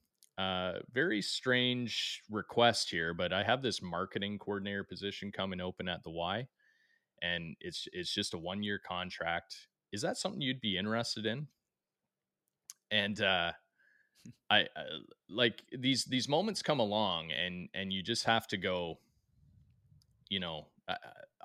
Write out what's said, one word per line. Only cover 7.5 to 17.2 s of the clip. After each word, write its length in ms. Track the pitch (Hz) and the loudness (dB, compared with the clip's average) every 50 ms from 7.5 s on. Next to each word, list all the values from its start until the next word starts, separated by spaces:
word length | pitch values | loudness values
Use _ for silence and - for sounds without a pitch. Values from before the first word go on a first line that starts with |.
| 73 - | -10 -10
it's, 280 | - 90 82 - - - - | -10 -10 -8 -8 -8 -8 -8
it's 200 | 90 90 - - | -6 -4 -4 -2
just 200 | - 101 - - | -2 -2 -2 -4
a 40 | 87 | -6
one-year 420 | 80 85 92 101 104 104 104 98 | -6 -4 -4 -4 -2 -2 -4 -4
contract. 880 | - - 90 90 90 90 - - 82 82 85 87 - - - - - _ _ _ _ _ | -4 -6 -4 -4 -4 -4 -6 -4 -2 0 0 -2 -2 -6 -14 -16 -18 _ _ _ _ _
Is 100 | - 104 123 | -8 -4 -2
that 140 | 170 254 - | -2 -2 -2
something 240 | - - - - | -4 -4 -4 -2
you'd 200 | 143 127 131 131 | -2 -2 -2 -2
be 160 | - 110 95 90 | 0 0 0 0
interested 480 | 95 107 113 117 117 - - 117 107 | 0 0 0 0 0 0 -2 -2 0
in?" 220 | 110 113 135 151 139 _ _ _ _ _ _ _ _ _ _ _ _ _ _ _ _ _ _ _ _ _ _ _ - - _ _ - | -2 -2 -2 -4 -8 _ _ _ _ _ _ _ _ _ _ _ _ _ _ _ _ _ _ _ _ _ _ _ -20 -20 _ _ 0
And, 300 | 107 107 101 101 107 95 | 0 2 2 2 0 2
uh, 300 | 110 98 95 90 85 85 85 - _ _ _ _ _ _ _ _ _ _ _ _ - 120 - _ _ - | 4 4 6 4 4 2 0 -4 _ _ _ _ _ _ _ _ _ _ _ _ -20 -20 -20 _ _ 4
I, 120 | 104 107 85 - - | 6 6 6 4 -2
I, 80 | 73 73 73 78 76 50 50 - _ _ - | -8 -8 -8 -8 -10 -10 -14 -20 _ _ -6
like, 340 | 87 110 123 120 - - - - - 135 | 0 4 4 4 2 0 -10 -10 -8 -2
these, 280 | 123 131 135 117 - | 2 2 2 2 2
these 220 | - 123 127 113 123 | 0 0 0 2 2
moments 320 | 143 160 196 226 196 - | 2 2 2 2 -2 -2
come 180 | - - 156 135 | 0 2 4 4
along, 520 | 113 104 101 107 107 98 87 82 | 4 4 4 4 4 4 2 0